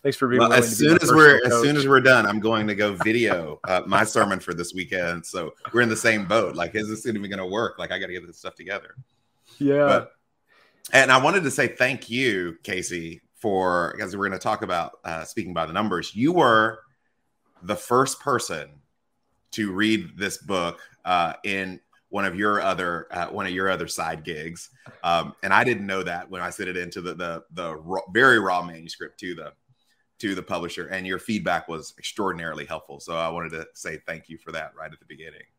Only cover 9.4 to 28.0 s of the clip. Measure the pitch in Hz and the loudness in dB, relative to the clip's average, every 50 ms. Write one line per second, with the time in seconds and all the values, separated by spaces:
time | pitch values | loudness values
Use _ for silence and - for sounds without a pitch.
9.4 | _ _ - - 147 139 139 143 147 143 131 120 117 - _ _ _ _ _ _ | _ _ -8 -2 0 2 4 4 4 4 4 2 0 -4 _ _ _ _ _ _
10.4 | _ _ _ _ _ _ _ _ _ - - 131 135 127 127 131 131 151 190 196 | _ _ _ _ _ _ _ _ _ 4 6 6 8 8 6 6 6 4 2 2
11.4 | 165 135 123 - 131 113 - - 127 127 135 - - - 113 127 135 123 101 92 | 0 0 0 0 0 -2 0 0 0 0 0 -6 -8 -6 -4 0 0 0 0 0
12.4 | 87 87 82 _ - 104 98 92 85 - 90 85 82 82 82 82 _ _ _ _ | -4 -6 -8 _ -10 -8 -6 -6 -6 -6 -8 -8 -8 -10 -14 -16 _ _ _ _
13.4 | - 107 98 95 92 92 87 87 85 - - 98 107 92 95 98 98 98 95 92 | -4 0 0 2 2 2 2 2 0 -2 -4 -8 -8 -8 -4 -4 -4 -4 -4 -4
14.4 | - 117 107 104 107 92 90 85 82 - - _ - 90 82 80 80 - - 113 | -2 -4 -2 -2 -4 -4 -4 -4 -4 -6 -10 _ -12 -10 -10 -10 -10 -10 -10 -10
15.4 | 90 90 87 85 80 78 82 98 110 107 92 85 76 - - 101 123 160 180 175 | -8 -6 -4 -4 -4 -2 -2 -2 -2 -2 -2 -4 -4 -6 -4 -2 0 2 4 4
16.4 | 147 123 113 110 110 113 113 - _ _ _ _ _ _ _ _ _ _ _ _ | 4 6 6 6 4 2 -2 -8 _ _ _ _ _ _ _ _ _ _ _ _
17.4 | _ _ _ _ 87 87 104 - - - 123 127 135 127 - - - 143 127 113 | _ _ _ _ -8 -6 -6 -6 0 2 2 4 4 2 -2 -6 -4 -2 -2 -2
18.4 | - - 87 78 71 73 73 71 _ _ _ _ _ _ _ _ _ _ _ _ | -2 -4 -8 -8 -10 -14 -18 -20 _ _ _ _ _ _ _ _ _ _ _ _
19.4 | _ _ - - 107 101 90 95 107 110 110 104 90 82 - 82 101 95 - - | _ _ -6 -4 -4 -4 -2 0 2 2 2 0 -2 -8 -10 -8 -8 -8 -8 -10
20.4 | - - 101 90 85 85 82 - - - _ _ _ 90 90 87 85 80 76 - | -8 -4 -4 -2 -2 -4 -6 -10 -20 -20 _ _ _ 0 0 0 0 0 -4 -8
21.4 | - 104 98 98 95 92 92 - _ _ _ _ _ _ - 101 98 95 85 95 | -8 -6 -4 -4 -4 -6 -8 -14 _ _ _ _ _ _ -4 -2 -2 -2 -2 0
22.4 | 104 104 104 101 - 98 92 85 90 87 85 82 80 - - 90 85 - - 104 | 0 0 0 0 0 -2 -2 -2 -2 -4 -4 -6 -8 -10 -8 -6 -6 -6 -6 -6
23.4 | 98 92 90 92 95 95 92 82 87 80 - - 82 80 80 80 78 90 80 76 | -6 -4 -4 -2 0 -2 -2 -2 -4 -8 -8 -6 -6 -6 -8 -8 -10 -12 -10 -10
24.4 | 78 85 85 - - - _ _ _ - - _ - 85 85 85 80 71 - _ | -10 -12 -12 -14 -18 -20 _ _ _ -20 -18 _ -2 0 0 0 0 -4 -10 _
25.4 | - 95 95 107 123 127 117 98 101 98 95 95 92 87 87 87 92 87 92 90 | -2 2 2 4 4 2 -2 -2 -4 -6 -4 -4 -4 -6 -8 -10 -10 -12 -12 -10
26.4 | 87 87 85 - 101 92 90 90 87 87 - 101 85 90 80 82 90 85 82 82 | -10 -10 -8 -8 -8 -6 -6 -8 -8 -8 -12 -10 -10 -10 -8 -8 -8 -8 -8 -10
27.4 | _ _ 80 90 87 82 80 78 80 85 92 92 | _ _ -12 -10 -10 -10 -10 -12 -8 -6 -6 -6